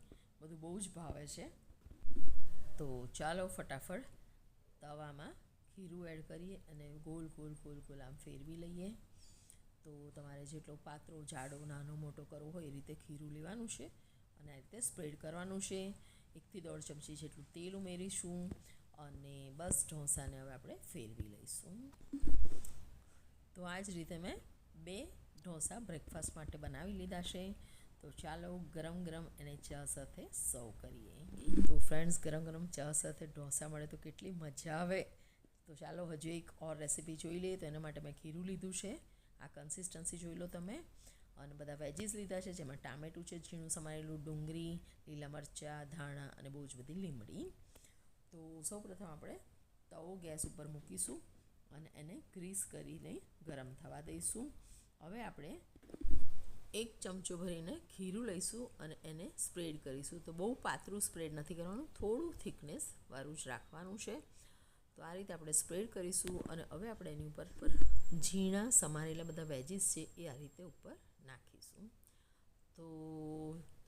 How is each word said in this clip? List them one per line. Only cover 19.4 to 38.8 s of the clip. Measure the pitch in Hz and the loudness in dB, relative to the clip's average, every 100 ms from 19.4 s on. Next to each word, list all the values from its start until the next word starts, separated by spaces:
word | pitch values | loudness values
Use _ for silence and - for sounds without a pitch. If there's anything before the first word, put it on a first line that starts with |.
| 135 139 | -18 -12
બસ | 180 - - | -6 -4 -4
ઢોસાને | 151 143 - 143 135 | -8 -8 -6 -8 -14
હવે | 135 | -16
આપણે | 131 - 381 | -18 -18 -20
ફેરવી | - 165 107 - 104 | -16 -16 -14 -14 -14
લઈશું. | 104 - - - 208 269 - - 277 - - - - - - - - - - - - - 185 | -16 -16 -16 -16 -18 -20 -20 -12 6 12 12 12 12 4 -6 -10 -18 -20 -20 -20 -20 -20 -16
તો | |
આ | 175 180 | -12 -10
જ | 202 | -10
રીતે | 175 160 170 | -12 -12 -12
મેં | 185 370 - - - 156 | -12 -14 -18 -20 -20 -20
બે | 170 196 320 - - - | -16 -14 -16 -20 -20 -20
ઢોસા | 180 160 - 156 | -16 -10 -10 -10
બ્રેકફાસ્ટ | 202 160 - 165 151 165 | -14 -16 -14 -12 -12 -12
માટે | 147 156 | -14 -12
બનાવી | 147 139 185 | -12 -12 -12
લીધા | 190 180 180 | -12 -10 -10
છે. | 175 180 190 208 - - - - | -10 -12 -12 -14 -18 -20 -20 -20
તો | 147 | -20
ચાલો | - 160 165 175 180 | -16 -14 -12 -12 -14
ગરમ | 151 160 160 175 | -12 -12 -12 -10
ગરમ | 175 165 165 - | -10 -12 -14 -16
એને | 147 143 | -18 -16
ચા | - 143 139 | -16 -12 -10
સાથે | 143 135 - 349 - - | -10 -12 -16 -14 -10 -8
સર્વ | 123 117 - | -8 -12 -16
કરીએ. | 123 - - - 180 - 294 - - | -18 -18 -20 -18 -16 0 10 12 12
તો | 151 | 12
ફ્રેન્ડ્સ, | - 156 170 170 | 12 12 4 2
ગરમ | 160 156 | -2 -6
ગરમ | 160 160 175 | -6 -10 -10
ચા | 156 147 | -8 -6
સાથે | 151 156 151 160 | -4 -6 -10 -14
ઢોસા | 147 143 - 151 | -14 -8 -8 -8
મળે | 151 151 | -12 -12
તો | 151 | -14
કેટલી | 156 - 190 | -18 -16 -14
મજા | 175 156 135 165 156 | -12 -14 -12 -10 -6
આવે. | 175 185 - - - - - - - | -4 -6 -8 -16 -20 -20 -20 -20 -20
તો | 147 | -20
ચાલો | 156 165 170 | -16 -12 -12
હજુ | 156 160 | -12 -10
એક | 170 165 - | -12 -14 -16
ઓર | 160 151 | -14 -10
રેસીપી | 151 - 160 156 | -8 -8 -8 -12
જોઈ | 165 175 | -10 -8
લઈએ. | 185 185 | -8 -10
તો | 160 | -12
એના | 151 | -12
માટે | 156 147 | -12 -14
મેં | 143 | -16
ખીરું | 147 160 165 180 | -16 -16 -12 -12
લીધું | 180 185 | -10 -10
છે, | 185 | -10